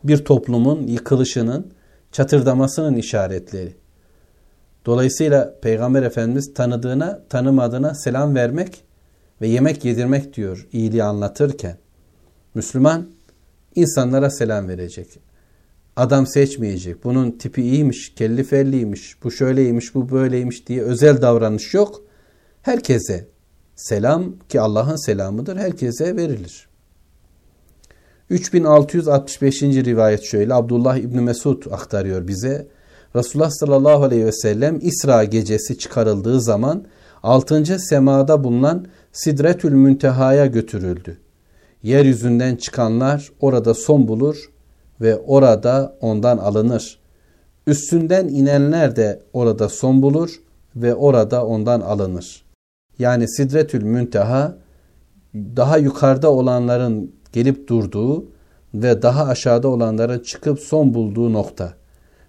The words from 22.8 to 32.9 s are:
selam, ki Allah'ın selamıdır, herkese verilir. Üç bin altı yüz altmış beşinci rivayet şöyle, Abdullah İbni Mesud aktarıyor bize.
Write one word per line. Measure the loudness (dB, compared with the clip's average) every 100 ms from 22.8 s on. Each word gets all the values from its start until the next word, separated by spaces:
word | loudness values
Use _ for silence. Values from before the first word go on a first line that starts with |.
| 0 -2 -2 -8 -10 _ _ _ _ -20
selam, | -6 -2 0 0 -2 -10 _
ki | 0
Allah'ın | 0 0 -2 -4 -4
selamıdır, | -4 -4 -8 -8 -6
herkese | -6 -6 -8 -4 -4 -4
verilir. | -4 -6 -10 -18 _ _ _ _ _ _ _ _ _ _ _ _ _ _ _ _ _
Üç | -4 -2
bin | -2
altı | 4 4 4 -2
yüz | 0
altmış | 0 0 -2
beşinci | -2 0 0 0 0
rivayet | 2 2 0
şöyle, | -2 -2 0
Abdullah | 0 0 0 0 0
İbni | -2 -2
Mesud | -2 -2 -2 -4 -6
aktarıyor | -12 -6 -4 -4 -6 -6
bize. | -6 -4 -6 -10 _ _